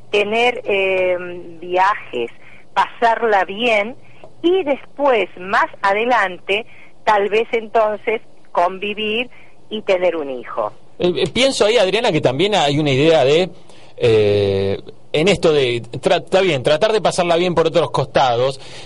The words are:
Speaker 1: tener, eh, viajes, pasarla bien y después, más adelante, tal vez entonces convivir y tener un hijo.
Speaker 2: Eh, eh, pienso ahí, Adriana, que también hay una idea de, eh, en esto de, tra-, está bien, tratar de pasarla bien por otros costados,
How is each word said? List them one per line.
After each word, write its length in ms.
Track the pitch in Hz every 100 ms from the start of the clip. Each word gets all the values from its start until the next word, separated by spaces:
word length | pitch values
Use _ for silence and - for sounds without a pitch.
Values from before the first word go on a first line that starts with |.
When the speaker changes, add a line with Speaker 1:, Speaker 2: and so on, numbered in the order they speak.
| -
Speaker 1:
tener, 520 | 208 202 220 247 240
eh, 520 | - 196 190 185 185 180 180 175 175 165
viajes, 720 | 180 180 190 214 - 123 117 - - - -
pasarla 720 | - 180 - 233 226 226 202
bien 500 | 175 196 240 214 208 269 - - - -
y 240 | 339 381
después, 640 | 294 262 - - 285 233 185 -
más 300 | 180 226 320 -
adelante, 840 | 196 202 233 240 190 180 - 202 226 - - -
tal 240 | - 214 202
vez 180 | 208 233
entonces 680 | 233 220 233 214 208 - 220 - - -
convivir 760 | - 175 190 202 208 214 214 247 - - - -
y 120 | 214
tener 340 | 202 185 180 165
un 140 | 139
hijo. 420 | 127 113 - 107 - - -
Speaker 2:
Eh, 140 | 180 151
eh, 80 | -
pienso 320 | 220 269 254 208
ahí, 100 | 240
Adriana, 340 | 185 196 240
que 100 | 156
también 340 | 131 127 202
hay 240 | 202 147 143
una 120 | 147
idea 320 | 131 156 160
de, 260 | 131 156 185 - - - - -
eh, 840 | 120 110 104 104 101 98 98 98 - - -
en 160 | 147 175
esto 240 | 175 175
de, 300 | 151 131 120
tra-, 420 | 113 143 190 180
está 160 | - 190
bien, 220 | 190 143
tratar 300 | 120 151 220
de 80 | 220
pasarla 360 | 175 - 175 170
bien 180 | 180
por 120 | 165 160
otros 220 | 165 147
costados, 680 | - 135 170 135 117 131 139 - -